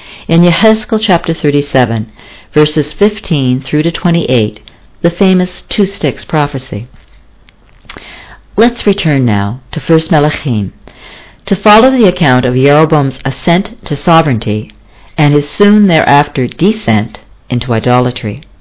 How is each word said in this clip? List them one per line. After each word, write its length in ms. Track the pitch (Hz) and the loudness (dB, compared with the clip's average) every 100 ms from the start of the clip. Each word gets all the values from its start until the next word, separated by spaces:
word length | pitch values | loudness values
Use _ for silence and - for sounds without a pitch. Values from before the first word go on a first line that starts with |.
| - - - | -20 -16 -2
in 140 | 165 | 2
Yehezkel 580 | 175 165 220 220 - 214 | 2 4 2 2 -2 -4
chapter 320 | 220 175 - | 0 -2 -2
thirty-seven, 800 | 160 147 143 143 135 120 113 110 - - - - | -2 -2 -2 0 0 0 -2 -6 -12 -20 -20 -4
verses 420 | 151 151 - 143 | 0 0 0 -4
fifteen 680 | - 208 214 - 151 127 127 | 0 0 0 -4 -2 0 -2
through 220 | 127 151 | -2 -2
to 80 | 160 | -2
twenty-eight, 720 | 165 175 170 - 127 107 - - - _ _ | -2 -2 -2 0 0 0 -4 -18 -20 _ _
the 100 | 170 | -14
famous 500 | - 196 185 180 - | -2 0 2 -2 -8
two 240 | - - 196 | -8 -4 -4
sticks 400 | - 151 - - | -2 -6 -6 -6
prophecy. 640 | 160 143 131 - 104 120 - - - _ _ - _ _ _ - - - - - - _ - | -4 -4 -6 -10 -10 -12 -18 -20 -20 _ _ -20 _ _ _ -20 -20 -20 -20 -20 -20 _ 0
Let's 300 | 233 240 - | 0 0 -2
return 380 | 196 160 139 123 | 0 0 0 0
now 360 | 101 101 127 - | 0 -2 -6 -10
to 80 | - | -10
First 320 | - 165 156 | 0 0 2
Melachim 600 | 160 147 - 143 110 - - - - - - - - - | 0 0 -2 -4 -4 -4 -10 -20 -20 -20 -20 -20 -20 -6
to 100 | 190 | -2
follow 360 | 214 208 254 | 4 4 4
the 160 | 262 208 | 4 2
account 380 | 175 151 127 123 | 2 2 2 2
of 100 | 127 | 2
Jeroboam's 640 | 135 147 156 156 135 127 | 4 4 4 2 0 -4
ascent 640 | - - - 170 196 - - | -8 -4 0 0 -2 -10 -10
to 100 | 143 | -4
sovereignty 760 | - 165 151 117 - 107 - - _ - - - | 2 2 2 -2 -2 -6 -6 -16 _ -20 -12 -2
and 160 | 147 | 2
his 140 | 147 143 | 2 0
soon 400 | - 202 208 202 | 0 4 4 4
thereafter 600 | 160 - 143 147 - 123 | 2 2 2 0 -2 -6
descent 720 | - 185 220 - 107 110 - - - _ | 0 -2 0 -2 -2 -2 -10 -20 -20 _
into 240 | 123 127 | -6 -4
idolatry. 720 | 113 117 123 123 123 110 104 - - | -4 0 0 0 -4 -8 -10 -14 -20